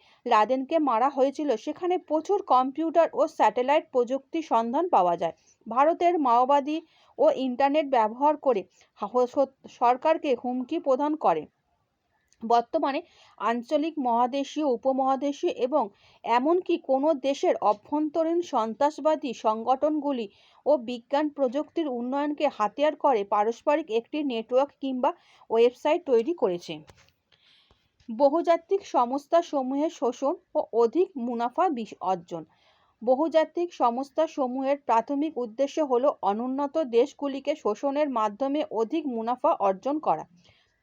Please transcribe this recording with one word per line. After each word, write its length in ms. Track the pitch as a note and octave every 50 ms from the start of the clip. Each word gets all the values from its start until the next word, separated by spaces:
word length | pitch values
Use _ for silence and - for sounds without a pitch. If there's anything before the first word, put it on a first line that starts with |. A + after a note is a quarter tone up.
| _ _ _ _ -
লাদেনকে 520 | B3 A#3 G#3+ G#3+ G#3+ B3+ C4 C4+ C4 D#4+ E4
মারা 300 | D#4 C4+ A#3 A3 A#3+ C#4
হয়েছিল, 480 | D4+ C4+ B3+ C#4 C#4 - D#4 D4 A#3+
সেখানে 420 | A3 - - D4+ - - F4 F4+ F#4
প্রচুর 440 | - - D4+ D#4 D#4 - G4+ G#4 G4
কম্পিউটার 640 | - C4 B3+ C4 C4 C4 D#4 D#4+ E4 C#4 F4 D#4+ - -
ও 140 | A3 C#4+
স্যাটেলাইট 580 | D#4 - - C#4+ G#3+ - B3+ B3 C4 C#4+ D#4 D4+ - -
প্রযুক্তির 500 | C4 A#3+ A3+ B3+ C4+ C4+ _ - E4 D#4
সন্ধান 460 | - C4+ A3+ A3+ A#3 A#3+ D4 E4+ F4
পাওয়া 280 | - G#3+ F3+ F3 F3
যায়। 160 | E3+ F3 E3 - _ _ _ _ _ _ -
ভারতের 500 | A3+ B3 C#4 D#4 E4+ - F4 F4 F4 F4+
মাওবাদী 640 | C#4+ B3 A#3 A#3+ B3+ B3+ C#4+ C#4+ C4+ C#4+ D4+ D#4+ E4 - _ _ _ _ _ -
ও 120 | B3+ D#4
ইন্টারনেট 560 | - - C4 C4 B3 A#3+ C#4 C#4 C#4 D#4 D#4+
ব্যবহার 500 | C#4 C4 A#3+ A3 G#3+ A3+ B3 C#4 D4+ D4+
করে 260 | D4 - C#4+ A#3+ G3 F3+ - _ _ _ _ _
হা-, 520 | - - G3+ A#3 B3+ B3 A#3+ - - C4+ C4+ - _ - -
সরকারকে 640 | - - B3+ A#3+ B3+ C4 - D#4+ D#4+ D#4+ D#4+ D4+ B3 A#3 -
হুমকি 340 | B3 B3 B3+ B3+ A#3+ D#4 E4+
প্রদান 380 | F4 C#4+ C4 B3+ C#4+ D4+ D4+
করে। 300 | D4+ - G#3 E3+ D#3 D3+ - _ _ _ _ _ _ _ _ _ _ _ _ _ _ _ _ _ _ -
বর্তমানে 560 | A3 A#3 A#3 A#3 - - D#4+ C#4+ - C4 D4+ F4 _ _ _ _ - _
আঞ্চলিক, 640 | - - A3 A#3 A#3+ A3+ - D#4 D4 D4 E4 D#4 D#4
মহাদেশীয়, 680 | C4 B3 A#3 A#3 B3 B3 B3 C#4 C#4 - - D4 D#4
উপমহাদেশীয় 880 | C#4+ B3 A#3 - C4+ C4 C4 C4+ C4 C4+ C4 C#4+ C#4 C#4+ - - F4 -
এবং 360 | - A3+ B3+ C#4 D4 A#3 G3 - _ _ _ _ _ -
এমনকি 540 | - A#3 B3 B3+ D4+ F4 F#4 F4+ - E4+
কোনো 380 | E4+ - - C4 C4 C4+ D#4 D#4+
দেশের 420 | C4 - C4+ C#4 C#4 - F4+ C4+
অভ্যন্তরীণ 840 | - - G3+ G#3 G#3 - - D4 D4 D#4 D#4 C#4+ E4+ E4 D#4+ E4+ F4
সন্ত্রাসবাদী 920 | F4 - - B3 A3 A3+ A3 - C#4 D4 D4+ - C#4 D#4 D#4 D4+ D#4 C4+ A3+
সংগঠনগুলি 960 | - - A#3 G#3+ G3 A3+ B3+ C4 C4 C#4+ D4+ D4+ D#4 C4+ C#4+ C#4+ B3 A3 - _ _ _ _ _ _ -
ও 100 | B3 D4
বিজ্ঞান 520 | D4+ A#3 A3 B3 A#3+ - _ - C#4 D#4 D4+
প্রযুক্তির 600 | C#4+ - C#4 B3 A3 C#4+ D4+ - - - E4 D4+
উন্নয়নকে 600 | B3 A#3+ A#3+ B3 C4 C#4+ D4 D4+ D4 C#4 - F3+
হাতিয়ার 480 | - - G#3 G#3 - - C#4+ D#4 D4
করে 280 | - - D4 C4+ G#3+ G3+
পারস্পরিক 640 | G3+ A3 G#3 G#3 A3 A#3 - - D4+ D4 D4+ E4 -
একটি 320 | G#3+ A#3 A3+ _ - D4 D4+
নেটওয়ার্ক 480 | C#4+ A#3+ A3+ A3+ - B3 B3+ C#4 C#4 - _
কিংবা 320 | - C4+ C4 B3+ A#3+ C#4+ F4 - _ _ _ _ _ -
ওয়েবসাইট 540 | G#3+ A3+ A#3 B3 B3 - - D4 D#4 F4 -
তৈরি 280 | - B3+ A3+ A#3 C4+ F4
করেছে। 460 | E4+ - G3+ F3+ F3 - - E3 G3+ G3+ - - _ _ _ _ _ _ _ _ _ _ _ _ _ _ _ _ _ _ _ _ _ _ - A3+
বহুজাতিক 720 | G#3+ C#4+ C#4 C#4 E4+ D#4 E4+ E4 E4 E4+ - G4 G4 -
সংস্থাসমূহের 1040 | - - D#4+ B3 A#3+ C4 C#4+ - _ - E4+ E4+ E4+ - C#4+ C4 B3+ C4+ C#4 D4 E4
শোষণ 440 | - - D4 A#3+ B3+ - - C4+ E4+ F4 _ _ -
ও 120 | D#4 - - -
অধিক 380 | A3+ A#3 A#3 - D#4+ F#4 F#4+ -
মুনাফা 520 | - A#3 A#3+ A#3+ A#3 A#3 A#3+ A#3+ - F4 F#4+
বিস-, 260 | D4+ A#3 A3 F#3+ - -
অর্জন। 440 | - F3+ F#3+ F3+ E3+ - E3+ E3 D#3 - _ _ _ _ _ _ _ _ _ _ -
বহুজাতিক 720 | A#3 C4 B3+ D#4 E4 C#4+ D#4+ D#4 D#4 - E4+ F4 F4 -
সংস্থাসমূহের 1040 | - C#4+ A#3+ A#3 B3 C4+ C4+ _ - D#4 D#4+ - D4+ C#4 B3 B3 C4+ C4+ C4 C#4+ C#4+
প্রাথমিক 600 | - - A3+ A3+ A3+ - C#4+ C#4 D4 D#4+ D#4 A#3+
উদ্দেশ্য 420 | B3 A3+ G#3+ A3+ C4+ C#4 - E4
হল 300 | D#4 C4+ B3+ A#3+ B3+ D4 - - -
অনুন্নত 560 | F#3+ G3+ A3 A#3+ B3+ C4 C4+ C#4+ C#4+ C#4 D#4+
দেশগুলিকে 760 | D#4+ B3+ A3+ A#3 A#3+ C#4+ - - C#4+ C#4+ C4 C#4 C#4 C#4+ D#4
শোষণের 560 | D4+ - A3 G#3 - - C#4 C4+ C#4+ D4+ D4
মাধ্যমে 540 | B3+ A#3 G#3+ G#3+ G#3 G3+ C4+ C4+ C#4 D4+ D4+ -
অধিক 360 | - G#3 A3+ G#3+ D4 E4+ D#4
মুনাফা 460 | C#4+ A#3+ A3+ A3 A3+ B3 B3 - D4+ E4
অর্জন 460 | - G3 G3 G3 F#3 - B3+ C#4+ D#4
করা। 260 | - G#3 E3+ D#3 D#3+ - _ _ _ _ _ _ _ _ _ _